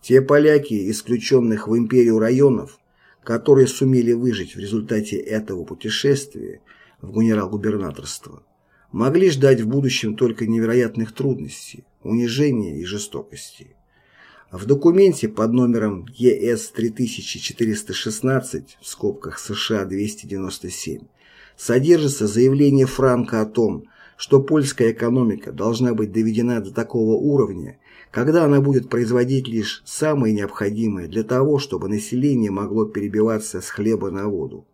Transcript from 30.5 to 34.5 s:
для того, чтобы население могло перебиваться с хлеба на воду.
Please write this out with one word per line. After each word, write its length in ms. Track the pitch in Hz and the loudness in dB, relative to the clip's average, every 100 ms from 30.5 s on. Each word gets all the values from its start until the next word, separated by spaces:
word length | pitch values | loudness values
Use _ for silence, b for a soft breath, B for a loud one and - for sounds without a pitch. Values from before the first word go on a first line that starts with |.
| - 101 107 113 95 85 | -4 -4 -2 -4 -4 -6
для 160 | 98 | -6
того, 340 | 107 127 143 143 | -2 0 2 0
чтобы 300 | 139 92 95 | -2 -8 -4
население 640 | 104 - 123 143 123 107 | -6 -4 -2 0 0 0
могло 320 | 98 104 107 | -2 -2 -2
перебиваться 760 | 107 104 101 107 110 110 110 95 | -2 -4 -4 0 0 0 -6 -10
с 80 | - | -10
хлеба 420 | - 104 107 98 | -4 -2 -2 -4
на 160 | 95 104 | -6 -6
воду. 400 | 95 67 | -6 -8